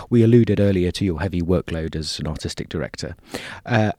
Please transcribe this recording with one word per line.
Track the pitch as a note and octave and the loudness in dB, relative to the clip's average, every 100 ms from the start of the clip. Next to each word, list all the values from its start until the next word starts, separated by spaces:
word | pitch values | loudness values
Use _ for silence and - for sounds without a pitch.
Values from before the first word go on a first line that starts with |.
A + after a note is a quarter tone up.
| - | 0
we | A#2+ | 4
alluded | A2+ A#2+ A2+ G2 | 6 6 6 4
earlier | G2+ F#2+ F2+ | 2 2 0
to | - | 0
your | G2+ D#2 | -2 -2
heavy | F2+ F2 | -4 -2
workload | E2+ F2+ - E2+ D#2+ D#2 | 0 0 0 -6 -6 -6
as | D2+ - | -8 -6
an | - | -6
artistic | D#2 - - - | -6 -8 -8 -8
director. | E2 C2 - - - - - - - - | -6 -8 -8 -12 -12 -14 -14 -14 -14 -2
Uh, | A2+ G#2+ | 0 0